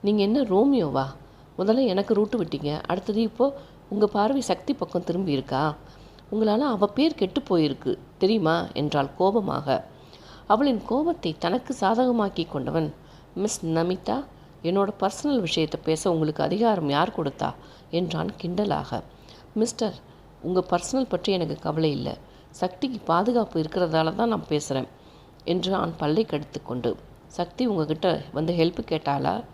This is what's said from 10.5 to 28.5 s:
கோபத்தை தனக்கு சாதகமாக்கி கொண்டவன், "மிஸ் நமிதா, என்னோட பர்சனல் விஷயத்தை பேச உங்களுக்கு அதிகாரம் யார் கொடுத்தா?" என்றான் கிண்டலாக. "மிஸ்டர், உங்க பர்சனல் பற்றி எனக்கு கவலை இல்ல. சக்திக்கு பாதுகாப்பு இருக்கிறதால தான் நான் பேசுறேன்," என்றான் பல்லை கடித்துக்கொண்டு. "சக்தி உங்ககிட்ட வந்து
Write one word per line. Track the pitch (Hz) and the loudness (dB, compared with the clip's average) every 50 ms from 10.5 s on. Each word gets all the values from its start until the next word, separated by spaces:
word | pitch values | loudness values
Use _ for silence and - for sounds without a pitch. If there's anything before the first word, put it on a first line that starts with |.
| - 220 285 285 240 202 - | 2 4 4 2 2 0 -2
கோபத்தை | - 220 269 311 339 330 - - 170 160 - | -2 -2 0 0 0 -2 -2 -4 -6 -4 -2
தனக்கு | - 175 190 247 - - 262 - | -2 -2 -2 -2 -2 -6 -4 0
சாதகமாக்கி | 202 190 226 226 254 254 240 233 208 196 - - 160 - | 2 2 4 4 2 2 2 2 0 0 -2 -4 -6 -4
கொண்டவன், | - 143 127 131 147 165 156 151 - - - - - - - - - | -4 -6 -4 -2 0 0 0 0 -4 -10 -20 -20 -20 -20 -20 -12 -6
"மிஸ் | 180 196 220 - - - | -4 -4 -2 -4 -4 -2
நமிதா, | 165 160 165 165 175 185 185 - - 220 269 277 - - - - - - - | 0 0 0 0 0 -2 -4 -2 -4 -4 -4 -6 -10 -18 -20 -20 -20 -20 -6
என்னோட | - 165 180 196 196 196 214 - | -2 0 2 2 2 0 0 -2
பர்சனல் | 190 202 208 - - 294 277 240 | -2 -2 -2 -2 -2 0 0 2
விஷயத்தை | 185 160 - 170 160 151 - 156 - | 0 0 0 0 0 0 -2 -4 -2
பேச | 160 160 160 - 196 | -2 -2 0 2 0
உங்களுக்கு | 170 160 156 156 151 - | 2 2 2 0 0 0
அதிகாரம் | 147 151 165 208 233 233 214 180 156 143 | 0 0 2 2 2 2 2 2 0 0
யார் | 139 147 175 202 - - | 2 2 2 0 0 -4
கொடுத்தா?" | 160 156 - - - 139 - - - - - - - - | -4 -4 -2 -2 -4 -4 -4 -8 -18 -20 -20 -20 -14 -4
என்றான் | - 170 185 165 165 160 160 - - - | -2 -2 -2 -2 -2 -4 -4 -4 -6 -8
கிண்டலாக. | - 170 180 190 208 202 147 147 - - - 107 - - - - - - - - - - - | -8 -4 -2 -2 0 0 0 -2 -2 -4 -6 -6 -6 -10 -20 -20 -20 -20 -20 -20 -20 -8 0
"மிஸ்டர், | 214 220 233 - - 233 202 - - - - - - - - - - | 0 0 0 0 -2 -4 -4 -4 -8 -18 -20 -20 -20 -20 -20 -20 -10
உங்க | - 160 180 185 180 - | -6 0 0 0 2 2
பர்சனல் | 180 175 - - 254 269 262 - | -2 -2 0 -2 -2 -2 0 0
பற்றி | - 175 - - | -2 -2 0 0
எனக்கு | 196 180 165 156 151 - | 0 0 0 -2 -4 -6
கவலை | - 160 151 160 160 156 | -4 -4 0 2 2 2
இல்ல. | 143 - 143 143 - - - - - - - - | 0 0 -4 -6 -8 -8 -14 -20 -20 -20 -20 -20
சக்திக்கு | - - 180 185 - - - 262 254 208 - | -6 -4 -4 -4 -2 -4 -4 -4 -4 -6 -2
பாதுகாப்பு | - 165 175 202 233 240 240 214 - - 165 | 0 2 2 2 2 2 2 0 0 -2 -2
இருக்கிறதால | 156 156 - 185 180 165 160 160 160 160 156 | -2 -2 0 -2 0 2 2 0 0 0 0
தான் | - 233 233 | 0 0 0
நான் | 220 170 156 - | 0 -2 -2 -2
பேசுறேன்," | 156 147 147 - 135 131 123 - - - - - - - - - - - - | -2 -2 -2 -2 -4 -4 -4 -6 -12 -20 -20 -20 -20 -20 -20 -20 -20 -10 -4
என்றான் | - 175 180 165 185 190 190 - 165 165 | -2 -2 0 0 0 0 0 0 -2 -2
பல்லை | - 160 147 156 214 220 | -2 0 0 2 2 0
கடித்துக்கொண்டு. | - - 147 147 - - 151 - - 123 123 117 120 98 - - - - - - | 0 -2 -6 -6 -8 -12 -12 -10 -8 -8 -2 -2 -2 -4 -4 -10 -20 -20 -20 -20
"சக்தி | - - - 175 175 - - 254 | -12 -6 -6 -6 -6 -2 -2 -2
உங்ககிட்ட | 240 202 170 156 147 156 156 - 180 160 - - - | 0 0 0 0 -2 -2 0 0 0 0 0 -4 -6
வந்து | - 143 160 165 | -4 -2 -2 0